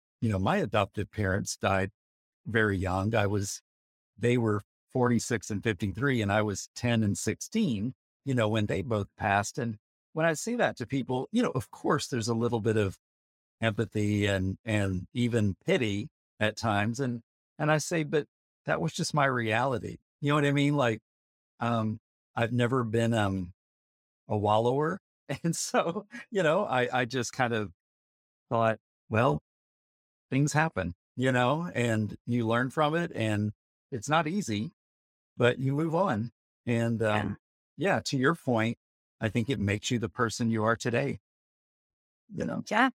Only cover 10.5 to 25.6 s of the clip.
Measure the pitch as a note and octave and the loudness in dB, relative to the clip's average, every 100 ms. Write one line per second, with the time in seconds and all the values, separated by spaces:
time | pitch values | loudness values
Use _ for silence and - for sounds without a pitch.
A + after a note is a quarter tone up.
10.5 | A#3+ D#3 G#2+ A#2+ C#3 A#2+ B2+ - A3 - | 0 0 -2 -4 -4 -2 -4 -2 0 0
11.5 | C3 - - - E3 - B2 A2 A2+ A#2 | -2 -6 -6 -2 0 0 -4 -2 0 0
12.5 | A#2 G#2+ A2 G2 - _ _ _ _ _ | 0 0 2 0 -4 _ _ _ _ _
13.5 | - A2+ G#2 - G#2+ G#2 G#2 G2+ G2 F#2+ | -4 -2 0 -2 0 0 2 2 2 0
14.5 | F#2 A2+ G#2+ G2 F#2 - B2 A#2+ A#2 G#2 | -4 -2 0 0 -2 -6 -2 0 0 0
15.5 | F#2 - F3+ A2 G2+ C#3+ _ _ - G#2+ | -2 -2 0 0 -4 -6 _ _ -4 -4
16.5 | - A#2+ G2+ G#2 A#2 C3 A#2 - _ _ | -2 -2 0 0 -2 -4 -6 -10 _ _
17.5 | - D3 D#3 - E3+ D3 D3+ - _ _ | -6 0 0 0 -4 -2 -2 -4 _ _
18.5 | _ - D#3+ E3 - E3 D3+ C#3 B2+ A2 | _ -4 -2 -2 -4 -4 0 2 2 0
19.5 | A2 C3+ A#2+ F#2+ - _ _ C#3+ D3 C#3+ | 0 0 -2 -6 -12 _ _ 0 2 4
20.5 | C#3+ C#3+ D3 B2 A2 - _ _ _ _ | 4 2 4 2 0 -6 _ _ _ _
21.5 | - A#2 A#2 A2 G#2+ _ _ _ - A#2 | -6 -2 0 -2 -4 _ _ _ -2 0
22.5 | A#2+ A#2+ C3 A#2 A2+ A#2 A#2 G#2 F#2+ F2+ | 2 2 2 0 2 2 2 2 0 -6
23.5 | - _ _ _ _ _ _ - G#2+ G#2 | -12 _ _ _ _ _ _ -6 -2 2
24.5 | G#2+ A#2+ C3+ D#3 F#3+ _ _ - C3+ E3+ | 4 4 2 0 -4 _ _ -10 -6 -4
25.5 | D#3+ | -4